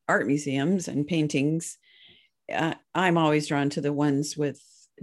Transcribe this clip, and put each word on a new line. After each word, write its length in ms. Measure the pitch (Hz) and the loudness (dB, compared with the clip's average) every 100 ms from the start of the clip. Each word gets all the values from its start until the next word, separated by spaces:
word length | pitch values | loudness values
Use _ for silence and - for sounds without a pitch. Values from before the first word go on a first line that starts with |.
| - | -2
art 200 | 185 104 | 0 2
museums 600 | 143 143 135 151 190 - | 0 0 0 0 0 -2
and 180 | 139 147 | -4 -2
paintings. 680 | 165 151 143 147 165 - - _ _ - - _ _ - | 0 0 2 0 -2 -6 -16 _ _ -20 -20 _ _ -8
Uh, 200 | - 160 - _ | -2 -2 -4 _
I'm 240 | 165 185 170 | 0 2 4
always 300 | 156 151 147 | 4 2 2
drawn 220 | 143 143 | 0 0
to 100 | 156 | -2
the 120 | 143 | -2
ones 420 | 143 147 139 143 151 | 0 0 0 -2 -4
with 260 | 147 143 _ _ _ - | -4 -4 _ _ _ -20